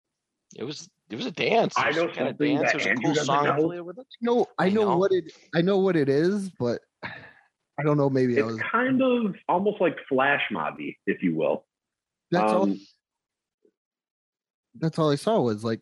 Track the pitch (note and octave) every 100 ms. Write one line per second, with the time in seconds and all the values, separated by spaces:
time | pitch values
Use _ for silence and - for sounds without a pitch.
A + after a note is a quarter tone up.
0 | _ _ _ _ _ - B2 D3 E3+ _
1 | - G#3 A#3+ E3 B2 G#3+ F3+ - C3+ D3+
2 | E3 E3 C3+ C3 D3 C#3+ B2 C#3+ - A#2+
3 | D3+ D3+ D3 C#3 D3 C#3+ E3 F3 E3+ F3+
4 | C4+ - A#3 A#3+ - - F#3 G#3 G#3 F3
5 | F#3+ F#3 E3 - - D#3+ F3 G3+ F#3+ E3+
6 | C#3 C#3 E3+ G#3 F#3+ - A#2+ A2 - _
7 | - - - - _ _ _ - D3 D3
8 | C#3 C3 B2+ A#2+ A2+ A2 A2 A3+ B3+ C4
9 | C4 B3 G#3+ E3+ - E3+ G3+ - F3 -
10 | - C3+ C3+ C#3 - F#2 D2+ D2+ C#2+ -
11 | - F2+ F#2 D#2+ C#2+ D2+ - _ _ _
12 | _ _ _ E3+ G#2+ C#3 G3 F#3+ - _
13 | _ _ _ _ _ _ _ _ _ _
14 | _ _ _ _ _ _ _ A#2 D#3+ D#3
15 | D#3 C#3+ - A3 B2 G#2 A#2 A2+